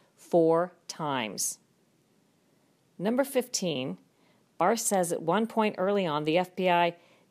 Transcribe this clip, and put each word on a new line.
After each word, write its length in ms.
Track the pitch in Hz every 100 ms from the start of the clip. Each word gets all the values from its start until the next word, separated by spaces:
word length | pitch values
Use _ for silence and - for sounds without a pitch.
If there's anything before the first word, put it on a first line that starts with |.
| _ _
four 560 | - 175 165 165 180 _ -
times. 720 | - 151 135 107 - - - _ _ _ _ _ _ _ _ _ _ _ _ _ -
Number 260 | 190 247
fifteen, 760 | 277 254 240 - 180 135 135 190 _ _ _ _ _ -
Barr 180 | 175 226
says 360 | - 190 170
at 100 | 165
one 260 | 160 196 226
point 260 | 226 214 -
early 280 | 190 202 175
on 180 | 147
the 140 | 156 170
F 160 | 180
B 160 | - 180
I 240 | 175 175 170 _ _ _